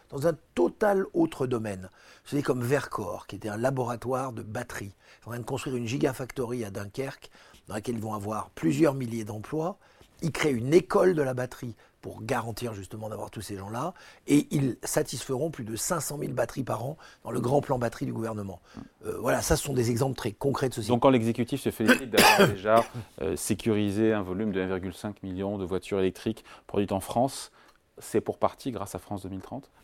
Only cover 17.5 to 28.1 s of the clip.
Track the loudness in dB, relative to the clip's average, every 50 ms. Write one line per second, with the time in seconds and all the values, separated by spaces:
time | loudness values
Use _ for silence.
17.5 | 2 2 2 2 0 0 0 -2 -2 -4 -6 -4 -4 -4 -4 -4 -6 -6 -8 -8
18.5 | -10 -14 _ -18 -18 -18 -18 -18 _ _ -8 -6 -6 -2 0 0 0 2 2 2
19.5 | 2 2 2 0 0 2 2 2 2 2 2 0 0 -2 -4 -6 -4 -2 0 0
20.5 | 0 0 0 -2 -2 -2 0 2 4 6 8 8 8 6 4 2 2 0 0 -2
21.5 | -2 -2 -2 -2 0 4 4 4 4 4 2 4 6 8 8 8 8 8 6 6
22.5 | 4 2 4 6 6 6 6 4 -2 -12 -12 -12 -8 -4 -2 -2 -2 -2 -2 -2
23.5 | -2 0 2 2 2 4 2 2 2 4 4 4 4 2 0 -2 -2 -2 -2 0
24.5 | 0 0 0 0 -2 -2 -4 -6 -8 -8 -8 -10 -8 -8 -10 -8 -6 -4 -4 -4
25.5 | -2 -4 -2 -2 -2 -4 -2 0 0 2 2 2 0 0 -2 -4 -4 -4 -10 -20
26.5 | -20 -20 _ -2 0 0 0 2 0 -2 -2 0 2 2 2 2 0 -6 -12 -16
27.5 | _ -20 -20 -20 _ _ _ _ _ -18 -8 -2